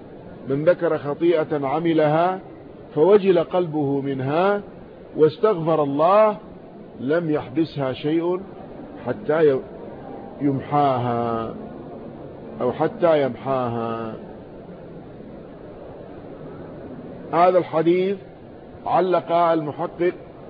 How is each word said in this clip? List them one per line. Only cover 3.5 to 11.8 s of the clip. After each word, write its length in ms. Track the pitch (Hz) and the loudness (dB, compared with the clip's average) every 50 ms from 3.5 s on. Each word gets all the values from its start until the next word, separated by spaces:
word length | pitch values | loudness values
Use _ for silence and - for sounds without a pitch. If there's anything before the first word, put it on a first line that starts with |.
| 185 180 180 160 147 156 143 139 139 139 | 0 0 0 0 0 -2 0 0 0 0
منها 600 | 135 139 139 131 131 139 151 170 185 202 202 202 196 - - - - - - - - - - | -2 -2 -4 -2 -2 0 2 2 4 4 2 0 -2 -8 -16 -18 -18 -20 -20 -20 -18 -4 2
واستغفر 640 | 143 156 151 - - 214 220 208 165 156 165 160 156 147 | 4 4 4 4 4 2 2 4 4 2 2 2 2 2
الله 540 | 139 139 147 160 180 196 220 214 214 208 - - - - - - - - - - - - 107 | 2 2 4 4 6 6 6 6 6 4 0 -8 -16 -20 -20 -20 -20 -18 -18 -18 -16 -12 -6
لم 300 | 117 135 156 175 175 151 | -2 0 0 2 2 0
يحبسها 640 | 151 139 - 117 120 156 165 - - 143 135 131 123 | 0 -2 -2 -2 0 0 0 0 0 -4 -2 -2 -2
شيء 460 | - - 147 160 165 170 175 180 185 190 - - - - - - - - - - - - | -2 -2 0 0 0 0 0 -2 -2 -4 -10 -14 -16 -16 -16 -14 -14 -16 -14 -14 -10 -6
حتى 440 | 120 123 - - - 151 165 175 147 | -6 -6 -4 -2 0 2 6 6 6
ي-، 100 | 135 127 - - - - - - - - - - - - - - - - | 4 4 -2 -6 -14 -16 -14 -14 -14 -14 -14 -14 -14 -14 -14 -14 -8 -2
يمحاها، 1120 | 139 143 135 131 - - 143 147 143 139 127 123 123 123 117 117 117 117 117 113 113 117 110 107 - - - - | 0 0 0 0 -2 0 2 2 4 4 2 2 0 -2 -2 0 0 -2 -2 -2 -4 -6 -8 -10 -12 -14 -14 -14